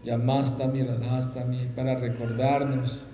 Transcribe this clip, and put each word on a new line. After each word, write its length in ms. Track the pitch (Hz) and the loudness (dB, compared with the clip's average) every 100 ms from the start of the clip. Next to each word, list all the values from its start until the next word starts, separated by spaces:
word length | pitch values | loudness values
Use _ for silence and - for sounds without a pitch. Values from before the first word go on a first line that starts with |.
Janmastami, 760 | 117 117 120 135 135 - 131 135 | -2 0 2 4 2 2 0 0
Radhastami, 760 | 120 117 113 127 127 127 123 127 | 0 0 0 0 0 -2 -2 -2
es 80 | 123 | -4
para 260 | 123 131 127 | -2 0 0
recordarnos 1080 | 120 117 113 113 131 143 139 131 120 - - | -2 -2 -2 2 2 4 2 0 0 -4 -10